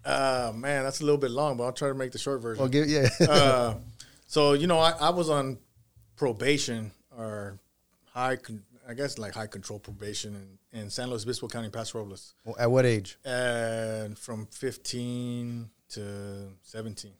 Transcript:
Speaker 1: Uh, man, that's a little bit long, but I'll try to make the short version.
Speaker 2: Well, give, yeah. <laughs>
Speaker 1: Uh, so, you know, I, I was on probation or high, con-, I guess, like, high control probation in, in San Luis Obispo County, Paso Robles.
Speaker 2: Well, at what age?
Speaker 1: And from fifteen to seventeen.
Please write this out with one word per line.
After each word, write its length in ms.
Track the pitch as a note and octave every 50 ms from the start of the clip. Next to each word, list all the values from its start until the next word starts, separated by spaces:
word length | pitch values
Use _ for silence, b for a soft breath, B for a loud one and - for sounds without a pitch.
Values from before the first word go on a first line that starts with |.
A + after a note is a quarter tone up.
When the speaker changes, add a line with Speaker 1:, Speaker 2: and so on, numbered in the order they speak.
| -
Speaker 1:
Uh, 480 | C#3 C3+ C#3 C3+ C3+ C3 B2+ B2 A#2 G#2+
man, 280 | A2+ B2+ C#3+ C#3+ C#3 C3
that's 180 | C3+ C3+ -
a 20 | D#3
little 140 | D3 D3
bit 140 | C#3+ C3+ B2
long, 260 | A#2 C3+ D3+ D3 C3
but 80 | A#2+ A#2+
I'll 80 | B2+ B2+
try 160 | - D3 C#3
to 40 | C3+
make 160 | C3+ C3 B2+
the 60 | -
short 240 | - - C#3+ C#3 B2
version. 200 | A2+ A#2 A2 G#2+
Speaker 2:
Well, 80 | C3+ C3
give, 180 | B2+ D3 D#3
yeah. 220 | D3 D3+ D3 C3+ B2 - -
<laughs> 80 | F3
Speaker 1:
Uh, 480 | - D3 C#3+ C#3+ C3+ C3 B2 A#2+ A#2 G#2+ - - - - B B B B B B
so, 260 | _ - D3+ D3 C#3+ C#3+
you 140 | C#3+ D#3
know, 120 | F3 E3+ D#3+
I, 120 | D#3+ E3
I 180 | E3 - D3 E3
was 200 | F3 F3+ E3+ D#3
on 280 | D3+ C#3+ C3+ C3 B2+ A2 _ _ _ _ _ _ _ - _ _ _
probation 760 | - D3 C3 A2+ G2+ B2 C#3 D3 C#3 - C3 A#2 A2+ A2 G#2 - _ _ _ C3+
or 420 | A#2+ A2+ A2 G#2+ G#2 G2+ G2+ G2 G2+ _ _ _ _ _ _ _ _ _ _ _
high, 220 | B2 B2 C3 B2+
con-, 260 | B2+ - - A2 G#2 G2 _ A#2+ - _
I 60 | B2+ A#2
guess, 240 | B2 C#3+ C3+ -
like, 160 | A#2 G#2+ G2+ -
high 140 | A2+ A2
control 320 | G#2 - G2+ - - G#2 G2+
probation 800 | - - G#2 G2 G#2 G#2 G#2 - - G#2+ G#2 G2+ G2 G2 F#2+ _ _ _
in, 80 | - A2+
in 100 | G#2 G2+
San 200 | - - B2 B2
Luis 140 | B2 A2+ G#2
Obispo 240 | A#2+ A#2+ - -
County, 220 | A2+ - A#2+ A2+ G#2+
Paso 280 | G2 A#2 A2 A2 - A2+
Robles. 360 | G#2+ G2+ F#2+ F#2 - - _ _ _
Speaker 2:
Well, 100 | A2+ A2 -
at 100 | A#2+ A#2
what 140 | B2+ C3 B2+
age? 320 | B2 A2+ G#2+ G2 - - _ _
Speaker 1:
And 920 | C3+ B2 B2 B2+ B2 A#2 A#2 A2+ A2+ A2+ A2+ A2+ A2 A2 A2 G#2+ G#2+ G#2+
from 280 | - - - A#2 A2 G#2+
fifteen 1200 | - - - - C3 - - _ - - B2 A#2+ B2 B2 B2 B2 A#2+ A#2+ A#2+ A#2+ A#2+ A#2+ A#2 A#2 A2 _ _ _ _
to 580 | - A2 G#2 G2+ G2+ G2+ G2+ G2+ G2 G2 G2+ F#2+ F#2+ F#2+
seventeen. 520 | _ - - A2 A2 A2+ G#2 - - G#2 F#2